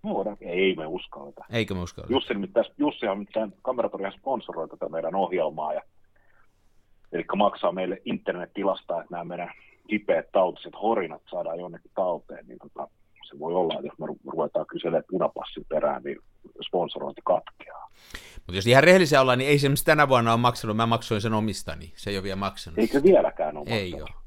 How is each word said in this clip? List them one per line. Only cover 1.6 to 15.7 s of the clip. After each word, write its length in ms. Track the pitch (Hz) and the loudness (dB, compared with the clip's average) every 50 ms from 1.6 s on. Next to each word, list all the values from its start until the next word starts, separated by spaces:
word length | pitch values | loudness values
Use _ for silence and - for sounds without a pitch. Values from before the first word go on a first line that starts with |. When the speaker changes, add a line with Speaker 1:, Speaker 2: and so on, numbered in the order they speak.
| 110 101 101 | -2 -2 -2
Speaker 2:
me 60 | 92 | -6
uskalleta? 320 | 90 85 - - - - - | -6 -8 -10 -14 -6 -2 -2
Speaker 1:
Jussi 220 | 135 - - 117 | -2 0 -2 -4
nimittäin, 320 | 101 98 - - - - - _ - | -4 -4 -2 0 0 0 0 _ -2
Jussihan 380 | 98 98 - - - 107 98 101 | -2 -2 -2 -2 -4 -2 -2 -4
nimittäin 360 | 104 - - 110 110 104 95 _ _ | -6 -6 -4 -4 -4 -4 -8 _ _
Kameratorihan 500 | - 127 120 113 - - 95 95 98 - - | -6 -2 -2 -2 -4 -4 -4 -6 -6 -8 -8
sponsoroi 500 | - 135 135 113 - - 85 85 80 - | -6 -4 -4 -4 -4 -8 -8 -8 -8 -10
tätä 200 | - - - - | -8 -10 -10 -6
meidän 260 | 78 82 82 87 90 | -6 -4 -4 -2 0
ohjelmaa. 600 | 98 95 85 90 90 80 76 73 80 78 78 - | -2 -2 0 0 0 -2 -2 -2 -4 -6 -4 -4
Ja, 80 | - - _ _ - - _ _ _ _ _ _ _ - - _ _ _ _ _ _ _ _ _ _ _ - - | -6 -8 _ _ -20 -20 _ _ _ _ _ _ _ -20 -20 _ _ _ _ _ _ _ _ _ _ _ -8 -6
elikkä 240 | 85 85 - - | -6 -4 -4 0
maksaa 360 | - - - - - - 90 87 | 2 2 2 2 0 -2 -2 0
meille 300 | 92 92 92 95 - _ | 0 -4 -4 -4 -6 _
internettilasta, 960 | - - - - - 87 90 87 - _ - 95 98 92 - - - 90 82 | -6 -6 -4 -4 -4 -4 -4 -6 -10 _ -2 -2 -2 -2 -2 -4 -6 -6 -6
että 100 | 82 - 87 | -6 -8 -12
nämä 100 | 87 85 | -10 -10
meidän 280 | 87 87 87 87 87 - - - - _ _ _ - | -10 -8 -8 -8 -10 -12 -18 -20 -20 _ _ _ -6
kipeät 440 | 107 104 - - - - - - - | -6 -6 0 0 0 0 0 0 2
tautiset 400 | - 92 90 - - - 85 - - 98 | 2 2 2 0 -6 -14 -16 -14 -4 0
horinat 400 | 107 113 107 90 80 78 - _ - | 0 0 0 -2 -6 -8 -14 _ -10
saadaan 280 | - 90 85 82 82 87 | -8 -8 -6 -6 -8 -8
jonnekin 320 | 90 87 82 85 _ - _ | -10 -12 -12 -16 _ -12 _
talteen. 520 | - 95 90 85 76 - - 71 67 - | -2 -2 0 -2 -4 -6 -14 -18 -18 -16
Niin 120 | 65 62 - | -20 -20 -20
tota, 300 | - 73 _ - 69 - _ _ _ _ _ _ - - | -20 -18 _ -14 -14 -14 _ _ _ _ _ _ -20 -20
se 80 | - 71 | -14 -10
voi 160 | 76 80 85 | -6 -2 0
olla, 200 | 92 87 80 80 | 2 2 2 0
että 120 | - - | -4 -6
jos 120 | - - - | -10 -10 -10
me 80 | - | -10
ru-, 240 | - - - _ 71 - | -10 -10 -12 _ -8 -4
ruvetaan 340 | - 78 - _ - 78 | -4 -4 -2 _ -4 -4
kyselemään 380 | - - - - 85 82 80 - _ | -4 -8 -6 -4 -2 -2 -2 -2 _
punapassin 540 | 92 90 80 73 - - 76 - - 78 - | -2 0 0 0 -2 -4 -12 -10 -12 -14 -10
perään, 340 | - | -4